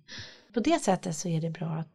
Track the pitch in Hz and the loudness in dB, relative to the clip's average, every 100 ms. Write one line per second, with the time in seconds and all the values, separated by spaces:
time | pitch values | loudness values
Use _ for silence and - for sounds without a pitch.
0 | - - - - - - 226 320 - 190 | -16 -14 -14 -18 -6 0 4 4 4 2
1 | 180 165 180 165 165 165 165 160 165 | 0 -4 0 0 0 -2 -4 -4 -6